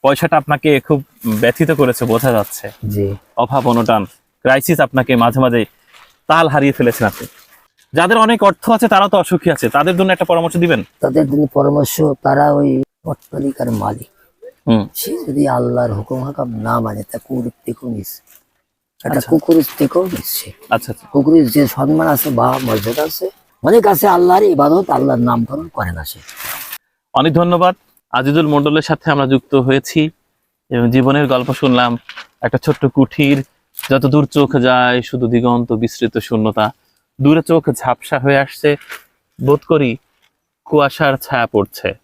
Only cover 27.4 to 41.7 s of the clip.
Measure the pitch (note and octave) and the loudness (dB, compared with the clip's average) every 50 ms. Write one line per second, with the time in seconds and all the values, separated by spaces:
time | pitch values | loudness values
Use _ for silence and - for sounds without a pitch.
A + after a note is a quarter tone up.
27.4 | F3 F3 F3 E3+ F3+ F3+ F#3+ _ _ _ _ _ _ _ - B2 C3 C#3 D3 D#3+ | 2 2 2 4 2 2 0 _ _ _ _ _ _ _ -4 -2 0 2 2 2
28.4 | E3 D3+ D3 C#3+ C#3+ D3+ D3 D#3 D3+ - D#3+ - - D#3+ D3 C#3+ C3+ C3 C3+ B2+ | 2 2 2 2 2 2 0 0 0 -2 -4 -2 -2 -2 0 0 0 0 0 0
29.4 | _ _ - C3+ B2 C3 D#3+ - - - - E3 D3+ D#3 - _ _ _ _ _ | _ _ 0 0 2 2 0 0 0 -2 -2 -2 -2 -2 -4 _ _ _ _ _
30.4 | _ _ _ _ _ _ B2+ A#2+ A#2+ A#2 A#2+ C3 B2 C3 C#3 D3 D3 B2+ C3 B2+ | _ _ _ _ _ _ -2 0 0 2 2 4 2 4 2 2 2 2 0 -2
31.4 | B2 B2 C3 - - C3 B2+ B2 B2 A#2+ A#2 A2+ _ - - - - _ _ _ | 0 -4 -4 -2 0 2 2 2 2 0 -2 -6 _ -16 -20 -20 -20 _ _ _
32.4 | - A#2+ - C3 - - D3+ - D3+ C3 - C#3+ C3 - - - D3 C#3 C#3+ C3+ | -6 -4 -4 -2 -2 -2 -2 0 -2 -2 2 2 0 0 2 -2 0 2 2 0
33.4 | C3+ _ _ _ _ _ _ - - - - C4+ - C3+ C3+ D3+ C#3+ C#3 - D3 | -2 _ _ _ _ _ _ -16 -2 0 0 2 2 2 2 2 0 2 2 2
34.4 | C#3+ B2 C3+ C3+ A#2+ B2+ B2+ B2+ B2 B2 B2 B2 A#2+ - - C3 B2+ A2+ A#2+ A#2+ | 2 2 2 0 2 2 2 2 2 2 0 -2 -4 -4 -6 -4 -2 0 0 0
35.4 | A#2+ B2 A#2+ A#2+ A#2+ - A#2+ A2 A#2 A2 - - B2 A2+ _ A#2 - - A#2+ A2 | 2 2 0 0 0 -2 -2 -2 -2 -4 -4 -4 -6 -4 _ -6 -6 -4 -2 -2
36.4 | G#2+ A2 G#2 A2+ G#2+ A2 - _ _ _ _ _ _ _ _ - C3 C#3+ D#3 E3 | 0 0 0 0 -2 -2 -4 _ _ _ _ _ _ _ _ 0 2 2 4 2
37.4 | D#3 - E3 D#3+ - - A#2+ - - B2+ B2 _ - - D#3 C3+ B2 C#3 C#3 C3+ | 2 2 0 0 0 -2 -6 -4 -4 -4 -4 _ -4 -6 -6 -2 0 0 0 0
38.4 | C#3 C3+ - - - D3 D3 C#3+ - - - - _ _ _ _ _ _ _ - | 0 -2 -8 -4 -2 -2 -2 -2 -6 -20 -20 -20 _ _ _ _ _ _ _ -6
39.4 | B2 C3+ C#3+ D3+ _ - E3 D3+ C#3+ B2 A2+ - _ _ _ _ _ _ _ _ | 0 0 0 0 _ -2 0 0 0 0 -2 -6 _ _ _ _ _ _ _ _
40.4 | _ _ _ _ _ - - D3+ C#3+ C#3 - - D#3+ C#3 C3+ C3 - - - B2 | _ _ _ _ _ -2 0 0 0 0 -2 -2 -2 -2 -2 -2 -6 -6 -4 -4
41.4 | A#2 - - G#2+ G2 - | -4 0 0 -2 -2 -2